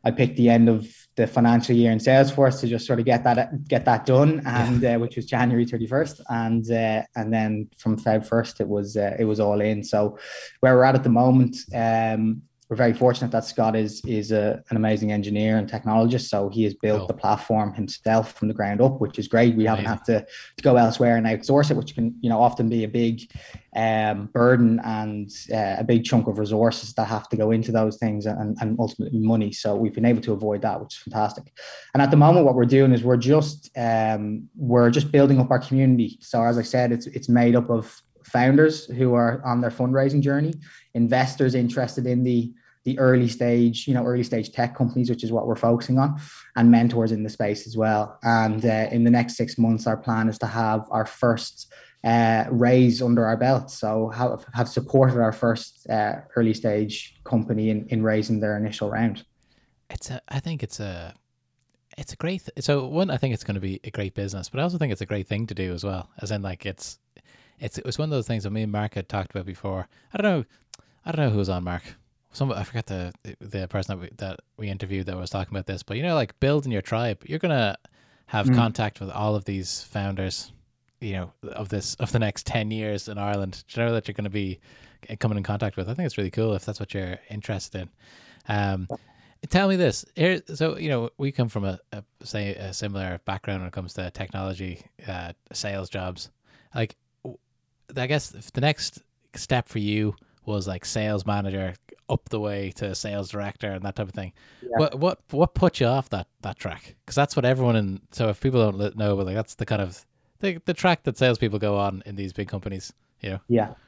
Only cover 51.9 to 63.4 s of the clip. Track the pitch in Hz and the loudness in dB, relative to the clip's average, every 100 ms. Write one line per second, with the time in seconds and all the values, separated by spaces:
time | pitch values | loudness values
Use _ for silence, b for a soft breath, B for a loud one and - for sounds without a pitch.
51.9 | b 117 117 117 113 113 120 123 127 127 | b 2 4 4 2 0 2 4 6 6
52.9 | 113 123 117 113 113 127 131 - - 107 | 4 2 2 2 2 2 2 -2 -6 -2
53.9 | 110 110 113 127 - - 117 117 - - | -2 -2 -2 -4 -4 -8 -4 -2 -2 2
54.9 | 135 131 120 113 110 117 117 - _ - | 6 6 4 0 2 -2 -2 -6 _ -4
55.9 | 110 104 - - - 113 110 113 104 107 | -2 -2 -4 -6 0 0 0 -2 -2 -2
56.9 | - - _ - 117 107 107 110 107 104 | -6 -14 _ -2 -2 0 -2 0 -2 -2
57.9 | 110 110 107 104 107 107 104 107 - 104 | -2 0 0 0 -2 -2 -2 -4 -4 -4
58.9 | 110 113 104 - _ _ _ _ _ _ | -2 -2 -4 -16 _ _ _ _ _ _
59.9 | - - 127 - 135 170 156 - - 101 | -16 -12 -14 -8 -8 -6 -8 -8 -8 -10
60.9 | 87 80 - _ _ _ _ _ _ _ | -10 -14 -20 _ _ _ _ _ _ _
61.9 | - 135 - 160 185 - - 135 143 131 | -16 -16 -8 -6 -6 -10 -8 -2 -2 -2
62.9 | 156 185 139 135 113 | -2 -2 -2 -2 -4